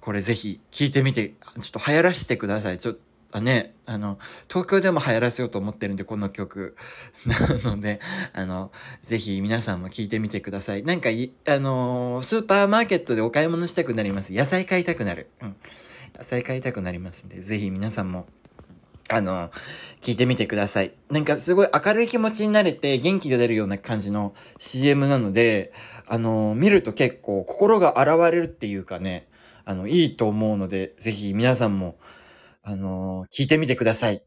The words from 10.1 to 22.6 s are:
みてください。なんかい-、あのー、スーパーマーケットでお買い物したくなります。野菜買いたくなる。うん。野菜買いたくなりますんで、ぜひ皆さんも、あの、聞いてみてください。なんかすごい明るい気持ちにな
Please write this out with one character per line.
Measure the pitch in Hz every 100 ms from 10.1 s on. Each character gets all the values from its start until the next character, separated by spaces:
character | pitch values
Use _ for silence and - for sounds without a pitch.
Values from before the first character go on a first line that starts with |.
| 110
み | 107
て | 104
く | 98
だ | 98
さ | - 101
い。 |
な | 123
ん | 180
か | 135
い-、 | 113 127 - -
あ | 143
の | 135 131 123 123 123 123
ー、 |
ス | 131 220
ー |
パ | 220 196
ー | 202
マ | 214
ー | 226
ケ | 185
ッ |
ト | -
で | 117
お | 113
買 | 127
い | 156
物 | 165 170
し |
た | -
く | 160
な | 113
り | 104
ま | 98
す。 | 98
野 | 95 139
菜 | 185
買 | 185 180
い |
た | 175
く | 165
な | 104
る。 | 87 - _
う | 113
ん。 | 98 - - - - - -
野 |
菜 | - 123
買 | 120 131
い |
た | 127
く | 113
な | 92
り | 87
ま | 90
す | 87
ん | 92
で、 | 95
ぜ | 92 110
ひ | 101
皆 | 95 107
さ | 110
ん | 95
も、 | 90 87 _ - _ - - _ - -
あ | 113
の、 | 95 92 85 - - - - -
聞 | -
い | 110
て | 123
み | 123
て | 107
く | 104
だ | 101
さ | 107
い。 | 92 - _
な | 147
ん |
か | 147 147
す | 156
ご | 180
い | 202
明 | 143 143
る | 214
い | 233
気 | 240
持 | 220
ち | 220 214
に |
な | 214